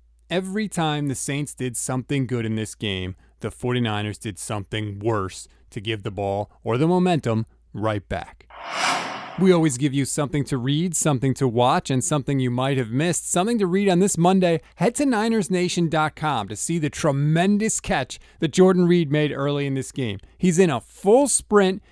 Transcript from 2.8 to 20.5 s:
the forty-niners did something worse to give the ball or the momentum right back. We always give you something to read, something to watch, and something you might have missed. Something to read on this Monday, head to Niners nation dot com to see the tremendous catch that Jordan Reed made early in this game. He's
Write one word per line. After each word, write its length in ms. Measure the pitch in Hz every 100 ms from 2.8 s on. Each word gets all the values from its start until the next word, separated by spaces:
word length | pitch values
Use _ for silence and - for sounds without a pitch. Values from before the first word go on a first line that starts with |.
| 107 95 92 - _ _
the 100 | 107
forty-niners 680 | - 123 123 117 104 107 101
did 180 | 113 92
something 600 | - 107 95 107 104 101
worse 480 | 113 107 95 - - _ _
to 100 | 117
give 220 | 104 110
the 80 | 107
ball 400 | 95 98 101 104 _
or 140 | 113 120
the 100 | 160
momentum 600 | 180 180 160 123 110 113 _ _
right 340 | 101 107 104 -
back. 400 | 95 - - - - - - - - - - - -
We 140 | 185
always 240 | 175 160 123
give 160 | 143
you 100 | 135
something 400 | 131 - 139 147
to 140 | - 135
read, 360 | 127 147 180
something 400 | 156 160 131 135 123
to 120 | 131
watch, 420 | 113 123 175 -
and 140 | 131
something 380 | - 151 131 139
you 100 | 127
might 260 | 123 131 131
have 140 | 110
missed. 400 | 127 170 - -
Something 260 | 175 208 240
to 60 | 185
read 220 | 190 196
on 120 | 175
this 180 | 196 -
Monday, 420 | 175 190 180 165 - -
head 180 | 190 240
to 100 | 285
Niners 440 | 220 226 226 180
nation 380 | 180 180 180 165
dot 300 | 156 156 -
com 320 | 156 123 98
to 60 | 107
see 220 | - 170
the 120 | 147
tremendous 880 | - 160 139 147 160 190 208 220 -
catch 400 | - 165 127 - - -
that 100 | 160
Jordan 380 | 185 185 185 175
Reed 220 | 175 151
made 220 | 147 151
early 340 | 131 143 143 143
in 80 |
this 200 | 135 127
game. 260 | - 120 98 - -
He's 220 | 180